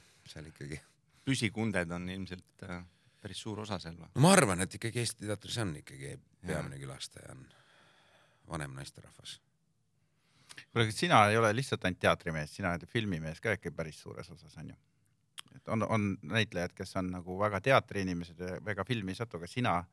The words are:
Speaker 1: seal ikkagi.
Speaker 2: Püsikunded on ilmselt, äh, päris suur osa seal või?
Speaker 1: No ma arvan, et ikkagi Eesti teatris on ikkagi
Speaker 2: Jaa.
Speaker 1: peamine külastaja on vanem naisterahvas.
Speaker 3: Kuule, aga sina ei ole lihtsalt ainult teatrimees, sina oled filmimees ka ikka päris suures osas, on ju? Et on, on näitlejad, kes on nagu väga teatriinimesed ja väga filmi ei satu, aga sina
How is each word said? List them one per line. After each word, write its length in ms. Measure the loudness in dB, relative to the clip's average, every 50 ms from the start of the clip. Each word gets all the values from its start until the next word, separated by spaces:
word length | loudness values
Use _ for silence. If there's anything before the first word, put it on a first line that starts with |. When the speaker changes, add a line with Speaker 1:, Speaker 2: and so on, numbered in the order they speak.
| -10 -16 _ _ _
Speaker 1:
seal 200 | -18 -16 -16 -16
ikkagi. 320 | -16 -14 -14 -12 -10 -10 -10 -12 _ _ _ _ _ _ _ _
Speaker 2:
Püsikunded 640 | -2 0 2 0 0 0 0 -2 0 0 0 0 0
on 140 | -2 -4 -6 -6
ilmselt, 540 | -8 -8 -8 -8 -10 -12 -14 _ _ -16 -12
äh, 220 | -10 -10 -10 -12 -14 _ _ _ _ _ _ -14
päris 180 | -12 -12 -10 -8
suur 160 | -8 -8 -8
osa 180 | -6 -6 -6 -6
seal 180 | -6 -8 -12 -14
või? 80 | -14 -6 2
Speaker 1:
No 80 | 6 8
ma 80 | 8 8
arvan, 280 | 8 8 6 4 2 0
et 140 | -2 -4
ikkagi 240 | -4 -6 -4 -2 -2 -2
Eesti 240 | -4 -4 -6 -6
teatris 300 | -6 -6 -6 -6 -6 -4 -2
on 140 | -2 -2 -4
ikkagi 360 | -6 -10 -14 -14 -12 -12 -12 -12
Speaker 2:
Jaa. 80 | -12 -16 _ _ _ -6
Speaker 1:
peamine 360 | -4 -4 -4 -4 -6 -8 -10
külastaja 540 | -12 -12 -12 -10 -12 -12 -12 -16 -18 -16 -16
on 80 | -18 -18 -20 -20 -20 _ _ _ -20 -20 -20 _ _ _ _ _ _ _ _ _ _ _ -8
vanem 260 | -6 -6 -6 -6 -8
naisterahvas. 640 | -10 -12 -14 -14 -18 -20 -20 -20 -18 -16 -16 -16 -16 _ _ _ _ _ _ _ _ _ _ _ _ _ _ _ _ _ _ _ _ _ -20 -20 -20
Speaker 3:
Kuule, 240 | -16 _ 0 2 2
aga 80 | 2 2
sina 280 | 0 4 8 8 10 10
ei 100 | 10 8
ole 140 | 6 6 4 4
lihtsalt 320 | 2 0 -2 -2 -2 0
ainult 160 | -2 0 4
teatrimees, 540 | 4 4 4 4 2 -2 -4 -2 -4 -6 -6
sina 160 | -4 -2 -2
oled 160 | -2 -2 -4
filmimees 540 | -4 -2 -2 0 0 -2 -2 -4 -6 -6 -4 -2
ka 140 | -2 -2
ikka 160 | -2 -2 -6 -6
päris 240 | -6 -6 -8 -10 -12
suures 300 | -14 -14 -12 -12 -14 -14
osas, 240 | -16 -20 -20 -18 -16
on 140 | -14 -14 -14
ju? 60 | -14 -16 _ _ _ _ _ _ _ _ _ _ _ -20 -18 _ -20
Et 160 | -14 -6 -2
on, 140 | 0 0 2
on 240 | 2 2 2 2 2 0 -2
näitlejad, 520 | -4 0 0 2 2 2 0 -2 -4 -4 -4
kes 200 | -8 -10 -6 -4
on 140 | -2 -2 -2
nagu 260 | -4 -6 -6 -6 -2 0
väga 220 | 2 2 2 2
teatriinimesed 800 | 4 6 6 6 6 4 0 -2 -2 0 -2 -2 -4 -6 -8 -8
ja 160 | -8 -6 -6 -6
väga 240 | -6 -6 -4 -4 -2
filmi 260 | -2 -2 -4 -4 -4
ei 80 | -6 -6
satu, 200 | -6 -8 -8 -8
aga 80 | -10
sina 280 | -8 -4 0 2 2 2 2 0 -4